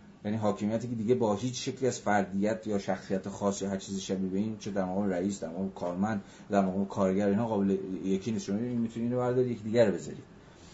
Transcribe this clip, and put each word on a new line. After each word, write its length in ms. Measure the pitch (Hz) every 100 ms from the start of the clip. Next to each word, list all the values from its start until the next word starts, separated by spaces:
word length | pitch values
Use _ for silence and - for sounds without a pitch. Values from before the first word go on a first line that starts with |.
| - - 104
یعنی 120 | 110
حاکمیتی 500 | 107 98 104 113 120
که 80 | 117
دیگه 200 | 107 123
با 200 | 110 101
هیچ 340 | 123 - -
شکلی 180 | 123 127
از 120 | 117
فردیت 680 | 107 104 95 98 104 110 107
یا 120 | 101
شخصیت 500 | 98 92 - 95 101
خاص 320 | 95 101 98
یا 80 | 95
هر 80 | 95
چیزی 240 | - 98
شبیه 280 | 95 95 95
به 80 | 95
این، 200 | 110 107
چه 140 | 110
در 140 | 98 92
مقام 240 | 95 101
رئیس، 300 | 87 98 101
در 100 | 80
مقام 220 | 85 95
کارمند، 520 | - 87 90 104 104 - - -
در 160 | 101 95
مقام 200 | 95 98
کارگر، 420 | - 95 95 104
اینها 200 | 101 117
قابل 300 | 104 98 95 92 90
یکی 280 | 92 95 113
نیست. 140 | 107 98
شما 120 | 101
می‌تونی 480 | 123 120 113 113 117
اینو 120 | 123
برداری، 320 | 123 127 127
یکی 140 | 110
دیگر 280 | 107 117 110
بذاری. 260 | 85 73 65 - - - - -